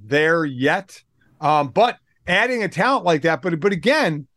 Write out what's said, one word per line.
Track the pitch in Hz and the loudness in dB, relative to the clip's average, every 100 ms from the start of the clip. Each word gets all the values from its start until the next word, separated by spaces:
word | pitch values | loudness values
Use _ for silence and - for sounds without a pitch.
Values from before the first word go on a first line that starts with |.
| 104 | -2
there | 147 156 170 151 | 0 2 2 -2
yet. | 123 139 117 - - _ _ _ - | -2 0 0 -4 -20 _ _ _ -4
Um, | 151 151 143 | 0 2 0
but | 175 233 - _ _ - | 2 0 0 _ _ -2
adding | 185 240 247 | 0 0 -2
a | 190 | -4
talent | 160 233 262 175 | -2 0 0 0
like | 156 | 0
that, | 165 160 | 0 -2
but, | 185 165 | -2 -2
but | 196 | -2
again, | 190 196 311 208 147 139 | 0 0 0 0 -4 -10